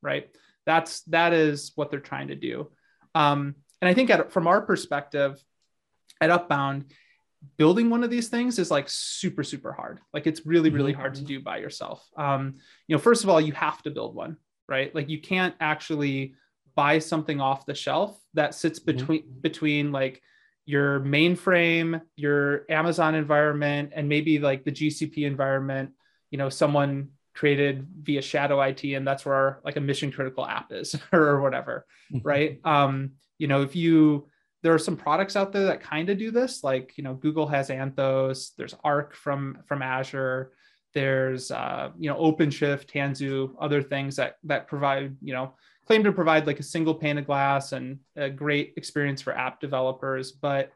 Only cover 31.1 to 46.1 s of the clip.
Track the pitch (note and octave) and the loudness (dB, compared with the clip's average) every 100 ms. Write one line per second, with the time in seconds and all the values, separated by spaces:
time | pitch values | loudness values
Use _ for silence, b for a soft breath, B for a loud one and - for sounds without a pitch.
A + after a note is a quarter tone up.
31.1 | F3 D3+ C#3+ C#3 C3 C3 B2 - b b | 4 6 4 2 0 -4 -8 -10 b b
32.1 | B2+ C3+ C#3+ D#3 C#3+ E3 C#3+ C#3 C3+ C3+ | -6 0 0 0 -2 2 4 4 0 -6
33.1 | - _ - C#3+ C#3 C#3 F3 E3 D#3+ D#3 | -10 _ -6 0 2 2 0 4 8 8
34.1 | C#3+ - b b _ E3 D#3+ D#3+ D#3 C#3+ | 4 -2 b b _ 4 4 2 -4 0
35.1 | D#3+ G3 G3+ G3 G3+ F#3+ - - D3+ F3+ | 0 0 -2 -2 0 0 0 -4 -4 -2
36.1 | G3+ A3 A#3 B3+ - C#3 C3 C3 - C3+ | -2 -2 -2 -2 -2 -2 -2 -4 -12 -10
37.1 | C3 D3+ D#3 D3 C#3+ C3+ C3 C3+ C3+ C3+ | -6 -2 0 0 0 -2 -4 -6 -2 0
38.1 | C3+ C3+ C3+ - - - - D3+ D3 C#3+ | 0 0 -4 -10 -12 -14 -6 0 0 -2
39.1 | - D3+ C#3 C#3 C#3 - C#3 C3 C3 C3+ | -8 -6 -4 -6 -10 -6 -6 -4 -4 -4
40.1 | C#3 C3 C3 C3 b b b _ C#3+ C3+ | -4 -2 -4 -6 b b b _ -4 0
41.1 | C3+ C3 B2+ - B2 - - C3+ E3+ D#3 | 0 0 -4 -6 -6 -6 -6 -8 -6 -6
42.1 | - D#3+ D#3 D3+ - C#3+ C#3+ - C#3+ C#3 | 2 4 4 2 2 0 -2 -4 -4 -2
43.1 | C3+ C#3 C3+ C3+ - D3 C#3+ C3+ C#3 C#3 | -2 -4 -2 -4 -4 -2 0 0 -4 -4
44.1 | C3+ B2+ - D3 C#3+ - C#3+ C#3+ C#3 C#3 | -4 -4 -6 -4 -4 -4 -2 0 0 -4
45.1 | C3+ C#3 B2+ C3+ - b b - A3 G#3 | -10 -8 -6 -8 -10 b b 2 4 4